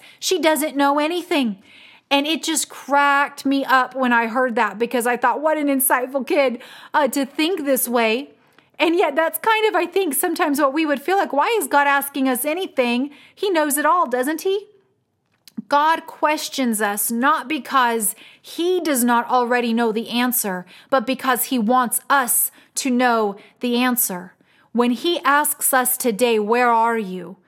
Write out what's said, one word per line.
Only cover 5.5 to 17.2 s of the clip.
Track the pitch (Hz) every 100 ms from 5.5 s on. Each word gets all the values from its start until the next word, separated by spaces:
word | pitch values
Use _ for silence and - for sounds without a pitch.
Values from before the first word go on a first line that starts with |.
| 311
an | 285
insightful | 269 - 269 254 269 240
kid, | 330 262 240 - - -
uh, | 302 269
to | 285 269
think | - 320 370 277
this | 262 240
way." | 240 220 240 285 _ _ _ _ -
And | 330 339
yet | 330 294
that's | 320 -
kind | 440 440 427
of, | 349
I | 349
think, | 392 359
sometimes | - 359 339 320 277
what | 277
we | 302 302
would | 269
feel | - 392
like, | 311
"Why | 277 381 440
is | 269
God | 285 285
asking | 277 - 285 262
us | 247 294
anything? | 339 381 269 240 240 285 - - -
He | 392
knows | 330 294 269
it | 294
all, | 359 277
doesn't | 247 262 320
he?" | 381 403 - _ _ _ _ _ _ _ - - -
God | 285 311 320 330
questions | - 302 302 - - 247 208
us | 208 214 -
not | 233